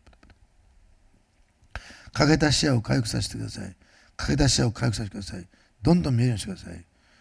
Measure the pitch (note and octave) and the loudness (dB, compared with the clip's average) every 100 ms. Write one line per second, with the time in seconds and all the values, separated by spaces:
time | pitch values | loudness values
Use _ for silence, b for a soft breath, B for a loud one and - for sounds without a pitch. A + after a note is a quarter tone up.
0 | - - - - _ _ _ _ _ _ | -20 -20 -20 -20 _ _ _ _ _ _
1 | _ _ _ _ _ _ _ - - - | _ _ _ _ _ _ _ -16 -16 -20
2 | - - D3 D#3 D3+ C3+ D#3 B2 - C3+ | -10 0 2 4 4 2 2 0 0 -2
3 | A2+ A#2 G#2 A#2 A2 - F#2+ - b b | 0 -4 -4 -6 -10 -10 -14 -16 b b
4 | b - - C#3+ C#3+ - B2+ - B2 G2+ | b -8 -2 2 4 4 0 0 -2 -2
5 | G#2 - G2 F#2 F2 b b b A#2 F3 | -6 -10 -12 -12 -14 b b b 4 4
6 | D#3 B2 B2 G#2+ - F#2 F2 E2+ F2 b | 4 2 2 0 -4 -10 -12 -16 -18 b
7 | b b | b b